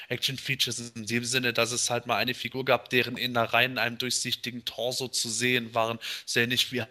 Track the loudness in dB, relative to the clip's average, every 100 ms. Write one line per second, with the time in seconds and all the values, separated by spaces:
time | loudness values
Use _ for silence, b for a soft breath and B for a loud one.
0 | B -4 -4 -4 -4 0 0 -2 -8 -10
1 | -2 -2 0 0 2 2 2 2 0 0
2 | 0 0 0 -2 -6 -2 2 2 4 2
3 | 2 0 0 2 4 4 4 2 -2 -2
4 | -2 -2 -2 -4 -6 -8 -8 -4 -4 -2
5 | -4 -2 -2 0 2 2 0 0 0 0
6 | B B B 2 2 2 0 0 -4